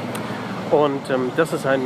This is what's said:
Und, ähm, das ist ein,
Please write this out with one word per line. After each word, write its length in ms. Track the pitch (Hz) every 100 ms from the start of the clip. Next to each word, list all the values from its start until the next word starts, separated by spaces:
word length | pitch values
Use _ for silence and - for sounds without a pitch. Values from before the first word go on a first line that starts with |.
| - - - - - - -
Und, 380 | 151 147 139 -
ähm, 220 | 131 127 120
das 180 | 160
ist 120 | 156 135
ein, 160 | 135